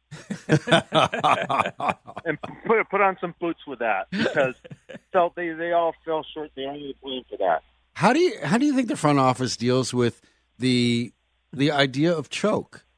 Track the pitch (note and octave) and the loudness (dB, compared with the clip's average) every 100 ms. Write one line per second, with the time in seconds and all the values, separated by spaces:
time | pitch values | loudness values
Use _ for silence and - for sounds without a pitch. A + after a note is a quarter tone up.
0 | _ D3+ - G3 - D#3 - E3 - D#3+ | _ -20 -12 -12 2 2 4 2 4 2
1 | B2+ - D3+ - - C3 G2+ - C#3 - | 2 2 2 2 2 0 0 -2 -4 -4
2 | - - E3 D3+ - - - A3+ - G3 | -10 -10 -6 -6 -8 -10 0 0 0 0
3 | G3 F#3 F3 - F3 D#3+ - A#2+ A#2 F#2+ | 0 0 -8 -6 -6 -6 -12 -6 -2 -2
4 | - F#3+ A3 D#3 C3 - - C#3+ _ - | -4 -4 -2 0 0 -2 -16 -20 _ -20
5 | _ F#3+ F3 F3 E3+ D#3+ E3+ E3+ E3 - | _ 0 0 -2 -8 -6 -2 0 0 -4
6 | E3 D#3 D3 D#3 D3+ - C3+ C#3+ C#3 B2+ | -6 -6 -6 -12 -12 -10 -10 -10 -12 -12
7 | C3+ C3 A2+ G2+ F#2+ D#2+ - _ _ - | -10 -10 -10 -4 0 0 -4 _ _ 0
8 | G3 C#4 F4+ G#3+ D3 A3 D4 C4 A3+ - | 2 4 2 0 -2 0 2 0 -2 0
9 | D3+ C#3+ C3 B2+ B2 - A#2+ B2+ B2 B2 | 2 4 2 2 -4 -2 0 0 0 0
10 | A#2+ - _ _ _ _ B2+ B2 A#2+ A#2 | 0 -2 _ _ _ _ 0 2 2 0
11 | A#2+ - _ _ _ B2+ C#3+ C#3+ C#3 B2+ | -4 -10 _ _ _ -2 0 2 0 2
12 | D#3+ E3 C3+ - G#3 - - - _ | 2 0 -4 -2 0 0 -4 -16 _